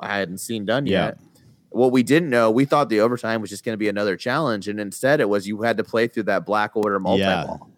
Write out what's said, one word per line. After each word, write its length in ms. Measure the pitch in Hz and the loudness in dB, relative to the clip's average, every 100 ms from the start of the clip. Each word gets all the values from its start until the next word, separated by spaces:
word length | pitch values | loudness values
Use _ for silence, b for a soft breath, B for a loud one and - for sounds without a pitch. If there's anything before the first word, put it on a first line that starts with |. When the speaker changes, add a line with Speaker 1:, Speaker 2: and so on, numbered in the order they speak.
Speaker 1:
I 160 | 104 101 | -6 -4
hadn't 200 | 90 95 | -4 -8
seen 280 | - 113 101 | -8 -6 -2
done 200 | 127 135 | -2 0
Speaker 2:
Yeah. 180 | 95 80 | 0 0
Speaker 1:
yet. 100 | - _ b b b _ | -4 _ b b b _
What 220 | 110 127 | 2 4
we 100 | 127 | 4
didn't 260 | 117 151 170 | 4 2 4
know, 200 | 120 113 | 4 4
we 140 | 117 | 4
thought 240 | 143 151 127 | 2 2 2
the 140 | 110 | 2
overtime 400 | 117 120 113 113 | 2 0 -4 -4
was 80 | 101 | -6
just 160 | 98 120 | -8 -8
gonna 100 | 110 | -4
be 120 | 107 | -2
another 260 | 101 104 87 | -2 -2 -2
challenge, 520 | 123 139 147 104 104 | -2 -2 0 -2 -4
and 100 | 104 | -6
instead 400 | 101 - 131 147 | -8 -2 2 2
it 80 | 107 | 2
was 200 | 104 95 | 0 -2
you 140 | 104 | -4
had 120 | 117 101 | -2 -2
to 60 | |
play 240 | 98 113 117 | -2 0 0
through 160 | 117 | -2
that 220 | 101 95 82 | -2 -2 0
Black 300 | 104 107 110 | -2 0 -2
Order 180 | 104 98 | 0 0
Speaker 2:
Yeah. 40 | |
Speaker 1:
multi-ball. 680 | 92 98 98 92 73 - - | 0 2 2 0 -4 -10 -16